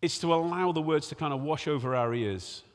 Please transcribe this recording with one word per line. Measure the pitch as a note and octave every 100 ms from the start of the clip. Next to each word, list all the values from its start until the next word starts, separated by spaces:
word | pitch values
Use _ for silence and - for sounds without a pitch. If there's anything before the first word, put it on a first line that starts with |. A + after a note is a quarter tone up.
It's | F3 -
to | -
allow | E3 E3+ F3 F3+
the | E3
words | D#3 D#3 D3+
to | -
kind | D#3
of | C#3
wash | C#3 D#3 -
over | D3 B2+ B2+
our | A#2+
ears | A#2+ A2 F#2+ F2+ - -